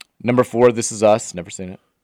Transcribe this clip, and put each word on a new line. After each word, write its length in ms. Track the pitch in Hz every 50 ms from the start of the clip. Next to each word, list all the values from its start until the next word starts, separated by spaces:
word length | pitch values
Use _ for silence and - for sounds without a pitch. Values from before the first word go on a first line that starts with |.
| - _ _ _ -
Number 220 | 110 123 123 123
four, 280 | - - 113 123 123 117
This 200 | 113 113 - 117
Is 100 | 107 107
Us. 320 | 104 104 113 - - -
Never 160 | 90 85 -
seen 200 | - - 95 90
it. 100 | 95 - _ _ _ _